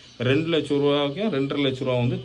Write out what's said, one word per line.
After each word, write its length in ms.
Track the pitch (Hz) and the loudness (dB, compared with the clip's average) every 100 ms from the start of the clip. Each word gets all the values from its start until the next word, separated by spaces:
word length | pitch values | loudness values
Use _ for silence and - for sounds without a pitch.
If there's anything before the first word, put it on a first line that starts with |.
| - - | -18 -4
ரெண்டு 320 | 123 143 160 | 0 2 2
லட்சம் 300 | 160 151 143 | 0 0 2
ரூபாய்க்கு 420 | 143 143 143 139 | 2 2 0 -2
ரெண்டரை 360 | 220 139 139 143 | -2 -2 -2 0
லட்சம் 300 | 139 127 131 | -2 -2 0
ரூபா 120 | 123 | 0
வந்து 200 | 120 - | 0 -2